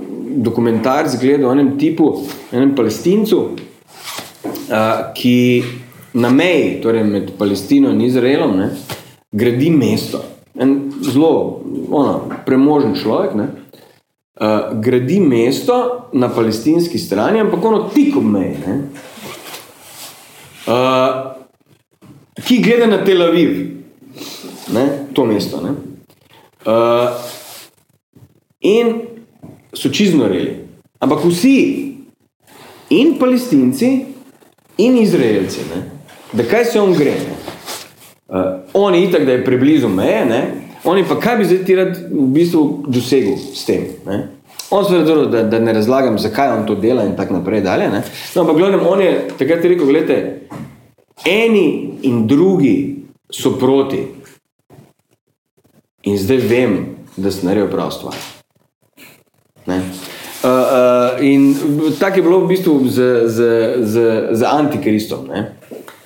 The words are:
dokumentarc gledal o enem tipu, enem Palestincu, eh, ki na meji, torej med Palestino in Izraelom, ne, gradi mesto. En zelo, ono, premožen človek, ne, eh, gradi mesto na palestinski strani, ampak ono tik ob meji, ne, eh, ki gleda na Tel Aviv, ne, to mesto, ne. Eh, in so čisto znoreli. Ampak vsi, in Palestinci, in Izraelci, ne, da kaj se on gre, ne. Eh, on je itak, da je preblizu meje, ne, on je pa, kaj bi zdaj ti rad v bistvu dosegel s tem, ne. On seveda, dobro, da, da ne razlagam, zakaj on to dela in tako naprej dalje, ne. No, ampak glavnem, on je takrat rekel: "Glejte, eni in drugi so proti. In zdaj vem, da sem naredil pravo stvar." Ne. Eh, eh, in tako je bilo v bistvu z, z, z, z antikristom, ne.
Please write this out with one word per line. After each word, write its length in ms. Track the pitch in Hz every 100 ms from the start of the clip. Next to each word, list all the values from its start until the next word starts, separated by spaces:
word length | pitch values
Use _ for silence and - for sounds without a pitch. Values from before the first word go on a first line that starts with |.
| - - 117 139
dokumentarc 720 | 110 117 117 113 110 139 151 117
gledal 280 | 131 143 127
o 20 |
enem 260 | 139 135 -
tipu, 480 | 151 160 147 - - - -
enem 240 | 123 139 139
Palestincu, 800 | 107 - 175 208 208 160 - - - - _ - - - - -
eh, 680 | - - - 110 110 110 - -
ki 480 | 123 123 123 123 123 - - - -
na 160 | 120 120
meji, 520 | 135 180 156 104 -
torej 220 | 113 113
med 280 | 104 98 85 -
Palestino 520 | 104 98 - 139 135
in 100 | 107
Izraelom, 560 | 120 127 123 151 156 95
ne, 120 | 107 - - - - - _
gradi 380 | 104 117 120 156
mesto. 500 | 156 110 110 - - - - _ -
En 320 | 131 139 139 -
zelo, 600 | 143 127 160 120 - - - - -
ono, 300 | 151 123 - - - -
premožen 500 | 131 139 151 117 92
človek, 400 | 107 139 196 107
ne, 120 | - - - - - _ _ _ _ -
eh, 180 | 107 107 -
gradi 460 | 113 117 127 127 190
mesto 880 | 165 117 120 - - 247 247 - -
na 160 | 135 123
palestinski 680 | 120 110 104 151 165 170 -
strani, 420 | - 98 127 220
ampak 260 | 208 175 220
ono 240 | 214 -
tik 240 | - 285 -
ob 60 |
meji, 340 | 110 101 87 71 85
ne, 140 | 127 143 - - - - - - - - - - - - - - - - - -
eh, 560 | 120 127 131 131 - - - - _ _ _ _ _ - - _ -
ki 220 | - 247
gleda 240 | 185 240 226
na 160 | 190
Tel 180 | 190 180
Aviv, 300 | 170 175 151 92 - - - _ - - - - - - -
ne, 120 | 110 139 - -
to 120 | - 117
mesto, 360 | 101 - -
ne. 120 | 95 147 - - _ _ _ _ _ _ -
Eh, 440 | 113 117 120 123 120 - - - - - _ _ _ _ _ - _ _ _
in 400 | 185 226 233 226 - - - _ - - _
so 160 | - 139
čisto 280 | - 208 156
znoreli. 380 | 107 90 - - - - _ -
Ampak 200 | 131 151 170
vsi, 720 | 170 262 269 - - - - - _ _ _ _ - - - -
in 280 | 160 302 285
Palestinci, 840 | 254 247 - 143 127 - 247 262 - - - _ _ _ _ -
in 200 | 233 247
Izraelci, 600 | 208 160 120 101 92 - - 87
ne, 80 | - - - - -
da 100 | 110
kaj 220 | 117 214 226
se 140 | 214
on 120 | 202
gre, 180 | 160 135
ne. 240 | - - - - - - - - _ - _ -
Eh, 340 | 95 - - -
on 220 | 190 202 175
je 80 |
itak, 220 | - 156 135
da 60 |
je 140 | 127 123
preblizu 440 | 123 135 156 117
meje, 360 | 92 123 214 127
ne, 160 | 120 - - - -
on 140 | 147 190
je 60 |
pa, 160 | 180 -
kaj 180 | 214 233
bi 80 | 180
zdaj 180 | 180 185
ti 100 | 185
rad 220 | 180 175 -
v 160 | 160 131
bistvu 520 | 139 175 175 143 - -
dosegel 480 | 123 - 139 101 82
s 300 | - - -
tem, 180 | 90 - - -
ne. 220 | 101 - - _ - -
On 140 | 190 180
seveda, 200 | 180 156
dobro, 200 | 160 117
da, 180 | 117
da 160 | 107 113
ne 140 | 113
razlagam, 460 | 110 107 131 127 104
zakaj 320 | 107 - 139
on 120 | 113 104
to 80 | 101
dela 280 | 110 127
in 120 | 101 95
tako 160 | 95
naprej 280 | 92 87 107
dalje, 280 | 95 120 190
ne. 140 | 101 - - - -
No, 60 |
ampak 160 | 160 156
glavnem, 280 | 190 190 170
on 140 | 196
je 260 | 185 139 - -
takrat 280 | 139 165 175
rekel: 220 | 175 139
"Glejte, 300 | 151 - 131 - - - - - - _ _ _ - 156
eni 720 | 202 233 214 156 - - -
in 260 | 135 120 107
drugi 800 | 143 190 175 131 92 - - - _ _
so 220 | - 135 110
proti. 460 | 127 139 - 95 - - - _ _ _ _ - - _ _ _ _ _ _ _ _ _ _ _
In 140 | 101 101
zdaj 200 | 95 131
vem, 400 | 110 120 123 90 - - - -
da 140 | 98
sem 180 | 92 90
naredil 220 | 104 92
pravo 200 | 92 76
stvar." 240 | 71 69 - - - _ _ _ _ _ - - _ _ _ _ _ -
Ne. 160 | 92 92 - - - - -
Eh, 40 | 131
eh, 800 | 127 123 131 123 123 123 127 143
in 300 | 139 139 139 151 147 156 -
tako 160 | 196 190
je 60 |
bilo 160 | 165 185
v 80 | 175
bistvu 300 | 185 175 143 127
z, 400 | 120 127 120 113
z, 100 | 113 117 113 113 127
z, 120 | 107 113 113 110 -
z 120 | 113 113
antikristom, 800 | 143 143 110 101 107 107 67 -
ne. 280 | 82 - - - - - -